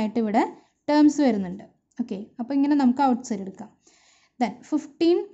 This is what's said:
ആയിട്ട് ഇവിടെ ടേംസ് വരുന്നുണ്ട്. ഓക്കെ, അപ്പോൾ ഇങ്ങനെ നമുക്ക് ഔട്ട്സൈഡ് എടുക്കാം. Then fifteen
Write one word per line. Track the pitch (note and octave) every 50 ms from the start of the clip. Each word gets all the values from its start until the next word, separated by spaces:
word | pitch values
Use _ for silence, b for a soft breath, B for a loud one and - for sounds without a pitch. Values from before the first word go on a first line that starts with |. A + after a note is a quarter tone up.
ആയിട്ട് | G#3+ G#3+ A3 A#3 A3
ഇവിടെ | G#3+ G3+ B3+ E4+ - - B B B B B _ -
ടേംസ് | D4 D4+ D4+ D4+ D4 D4 C#4+
വരുന്നുണ്ട്. | B3+ G#3+ G3+ F#3 F3 F3+ - - - _ _ _ _ _ - A#3
ഓക്കെ, | - G#3 F#3+ A3 - _ -
അപ്പോൾ | A#3 A#3 C#4+ C#4
ഇങ്ങനെ | C#4 C#4+ D4+ C#4+ C4
നമുക്ക് | B3 B3+ C#4+ C#4 C4
ഔട്ട്സൈഡ് | A#3+ B3+ - - A3 G3 F#3+
എടുക്കാം. | F#3+ - - G3+ - _ _ b b b b b b b b b b b -
Then | B3 G3+ - - - -
fifteen | D#4 D4 - - - - E4 E4+ F4 G4+ G#4 -